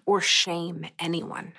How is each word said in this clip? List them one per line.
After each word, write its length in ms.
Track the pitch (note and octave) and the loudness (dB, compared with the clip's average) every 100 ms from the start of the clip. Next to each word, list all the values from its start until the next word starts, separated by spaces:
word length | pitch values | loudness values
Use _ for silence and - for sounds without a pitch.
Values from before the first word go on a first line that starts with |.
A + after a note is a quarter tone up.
| - | 2
or 160 | G3+ | 2
shame 640 | - - - E3+ E3+ E3 D#3+ - | 4 4 2 -2 -4 -8 -10 -6
anyone. 520 | E3+ E3 - - F#3+ | -4 -2 -4 -8 -12